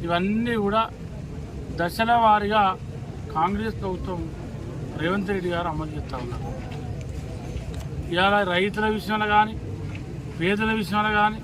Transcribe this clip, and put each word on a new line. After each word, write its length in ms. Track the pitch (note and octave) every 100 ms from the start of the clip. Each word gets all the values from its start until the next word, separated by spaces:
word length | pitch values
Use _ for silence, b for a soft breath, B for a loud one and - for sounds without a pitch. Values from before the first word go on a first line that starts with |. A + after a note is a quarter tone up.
ఇవన్నీ 520 | E3 E3+ F#3+ G#3+ A#3+ A#3
కూడా 340 | G3+ G#3+ A3+ - - - - - - - - -
దశల 360 | E3+ E3+ A3+
వారీగా 680 | A#3 A3+ G#3 G3+ G#3+ G3 F#3+ - - - - - D#3+
కాంగ్రెస్ 460 | E3+ G3+ A3 G#3+
ప్రభుత్వం 500 | G3 F3+ - F3+ D#3+ - - - - - - -
రేవంత్ 320 | D#3 G3 F#3+
రెడ్డి 200 | G3 F3
గారు 180 | E3+ F3
అమలు 240 | D#3 D#3
చేస్తూ 260 | D3+ - -
ఉన్నారు. 300 | - - - - - D3 - - - - - - - - - - - - -
ఇవాళ 300 | E3+ G3 G3+
రైతుల 420 | G3 F3 G3+ F#3+ G#3+
విషయంలో 380 | G#3+ E3 G#3+ G#3+
కానీ, 300 | G#3 G#3+ G#3+ - - - - - - - -
పేదల 320 | E3+ G3+ A3
విషయంలో 380 | A3 F#3 G#3 G#3+
కానీ 280 | G#3 G#3 G#3+